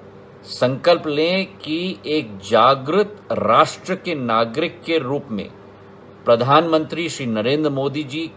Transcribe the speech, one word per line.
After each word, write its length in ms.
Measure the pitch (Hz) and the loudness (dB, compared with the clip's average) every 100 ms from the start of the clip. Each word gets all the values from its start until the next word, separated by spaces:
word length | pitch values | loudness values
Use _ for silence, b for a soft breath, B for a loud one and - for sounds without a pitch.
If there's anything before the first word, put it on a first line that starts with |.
| - - - - | -20 -20 -20 -20
संकल्प 640 | - - 127 135 170 170 156 | -12 -2 -2 0 2 2 2
लें 500 | 147 165 190 185 - | -2 0 0 -4 -10
कि 400 | 147 160 185 170 135 | -8 -6 -6 -8 -4
एक 320 | 156 117 98 | -4 -4 -10
जागृत 760 | 98 110 123 135 131 185 202 - - | 0 4 6 4 0 0 0 -4 -6
राष्ट्र 640 | 110 104 127 156 - - 220 | -2 2 4 4 0 -8 -8
के 200 | 180 151 | -6 -6
नागरिक 640 | 120 113 117 120 160 - | 0 0 0 -2 -6 -6
के 140 | - 160 | -2 -2
रूप 300 | 127 143 143 | -2 -6 -6
में 180 | 104 82 - - - - - - - - | -8 -10 -14 -20 -20 -20 -20 -20 -4 2
प्रधानमंत्री 800 | 117 123 147 170 160 147 156 170 | 4 6 4 4 0 0 -6 -6
श्री 160 | - 123 | -6 -4
नरेंद्र 440 | 107 113 151 151 | -2 0 0 0
मोदी 340 | 135 139 139 | -2 -2 -4
जी 180 | 143 151 165 | -6 -8 -8